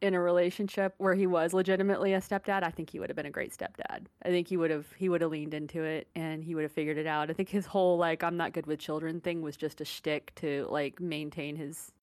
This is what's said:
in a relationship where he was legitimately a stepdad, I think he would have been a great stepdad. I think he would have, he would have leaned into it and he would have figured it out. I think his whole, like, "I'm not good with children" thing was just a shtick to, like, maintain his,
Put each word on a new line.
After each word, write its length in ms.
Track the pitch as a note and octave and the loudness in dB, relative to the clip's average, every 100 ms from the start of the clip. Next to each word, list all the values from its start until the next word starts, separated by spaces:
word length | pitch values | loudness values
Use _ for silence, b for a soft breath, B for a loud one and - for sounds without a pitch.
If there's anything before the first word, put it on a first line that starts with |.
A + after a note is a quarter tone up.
in 120 | G3 F3+ | 2 4
a 40 | |
relationship 720 | F3 F3 F3 - G3 - F#3+ - | 6 6 4 2 -4 0 -2 2
where 180 | F#3+ F#3+ | 2 4
he 120 | F#3 | 4
was 260 | E3+ E3 | 4 4
legitimately 580 | F#3+ F#3 F#3+ G3 G3 G3 | 2 4 4 4 2 2
a 60 | F#3+ | 2
stepdad, 420 | - G3 G#3 G3 | 0 -4 0 0
I 100 | E3+ | -2
think 180 | E3 D#3+ | -4 -8
he 100 | - | -8
would 100 | - | -6
have 60 | - | -6
been 100 | C#3+ | -6
a 60 | |
great 220 | - - | -6 -6
stepdad. 540 | - - - - - - _ | -6 -10 -8 -10 -10 -12 _
I 40 | F3+ | 0
think 200 | F3+ E3+ | 2 2
he 80 | F3+ | 0
would 120 | E3 | 2
have, 160 | D3+ D3 - | 0 -4 -4
he 100 | F#3+ | 0
would 140 | E3+ | 2
have 100 | E3 | 2
leaned 220 | D#3 D3+ | -2 -4
into 280 | D3+ D3+ E3 | -6 -6 -4
it 280 | D#3 D#3 - | -4 -4 -6
and 300 | E3+ D#3+ D#3 | -6 -4 -4
he 120 | D#3+ D#3+ | -4 -4
would 80 | |
have 100 | D3+ | -2
figured 240 | - D3+ D3+ | -2 -2 -2
it 100 | D#3 | 0
out. 220 | D3+ D3+ | 0 0
I 40 | |
think 140 | E3 F#3+ | -2 -2
his 180 | G3+ F#3 | -2 0
whole, 320 | G3 F3+ F3 | 4 6 6
like, 240 | E3+ E3 | 4 2
"I'm 140 | E3+ E3+ | 0 0
not 140 | E3 | -2
good 160 | E3 D3+ | -2 -4
with 120 | D3+ | -4
children" 420 | - D#3 D#3+ E3+ | -2 -4 -4 -4
thing 200 | F3 E3+ | -4 -4
was 140 | D#3 C#3 | -6 -6
just 240 | D#3 - | -6 -6
a 60 | D3 | -10
shtick 500 | - D#3 D3 - - | -6 -2 -2 -4 -6
to, 320 | D#3 C#3+ B2 | -4 -2 -2
like, 300 | D3+ C#3 - | -2 -2 -4
maintain 560 | F3 D3+ D3+ D#3 D3 D3+ | -6 -4 -6 -6 -8 -6
his, 380 | D3 D#3+ - _ | -8 -10 -16 _